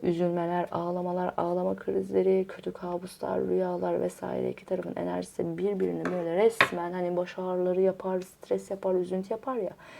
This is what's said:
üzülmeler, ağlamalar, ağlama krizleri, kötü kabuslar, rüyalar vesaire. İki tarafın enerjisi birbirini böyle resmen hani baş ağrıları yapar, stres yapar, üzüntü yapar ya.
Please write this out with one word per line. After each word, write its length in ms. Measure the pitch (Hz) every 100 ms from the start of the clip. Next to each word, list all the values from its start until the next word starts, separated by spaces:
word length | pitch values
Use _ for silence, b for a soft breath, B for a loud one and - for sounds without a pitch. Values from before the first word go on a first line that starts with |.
üzülmeler, 640 | - 170 175 175 170 175 170
ağlamalar, 640 | - 170 180 180 180 180 -
ağlama 380 | 175 180 185 190
krizleri, 720 | - 196 190 190 185 190 185
kötü 260 | - 180
kabuslar, 680 | - 180 175 185 - - 185
rüyalar 600 | 190 185 185 175 180 170
vesaire. 480 | 180 - - - -
İki 160 | - -
tarafın 300 | 185 175 -
enerjisi 640 | 170 180 185 - 170 165
birbirini 480 | 196 196 185 170 170
böyle 300 | 180 170 170
resmen 560 | 226 226 - 180 175
hani 260 | 180 175 180
baş 220 | 180 -
ağrıları 420 | 185 180 180 180
yapar, 400 | 190 185 190 185
stres 500 | 185 - - 196 196
yapar, 240 | 196 190 185
üzüntü 380 | 180 185 190
yapar 220 | 220 262 254
ya. 160 | 180 - B B